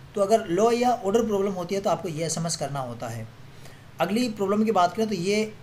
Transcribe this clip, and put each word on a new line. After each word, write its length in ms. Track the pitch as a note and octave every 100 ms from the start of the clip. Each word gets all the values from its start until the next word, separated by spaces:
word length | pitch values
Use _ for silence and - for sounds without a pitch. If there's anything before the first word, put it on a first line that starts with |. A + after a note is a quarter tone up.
| - G#3
तो 60 |
अगर 240 | G3 A3 E3+
लॉ 260 | E3+ A3+
या 200 | A#3+ B3
order 340 | A#3+ F#3+ A3+ G#3+
problem 260 | G3+ G3
होती 240 | F#3 F3 G3
है 60 |
तो 80 | G3
आपको 200 | F3 F#3
ये 160 | D3+ D#3+
एसएमएस 300 | D#3+ E3 -
करना 240 | C#3+ C#3
होता 280 | B2+ A#2+ A#2+
है। 200 | A2+ A2 - - - - - - -
अगली 280 | F3 G#3+ B3
problem 360 | G#3 F#3+ G#3 A3
की 60 |
बात 240 | F#3+ F3 A3
करें 140 | A3
तो 60 | F#3+
ये 380 | F3+ G#3 G#3+ -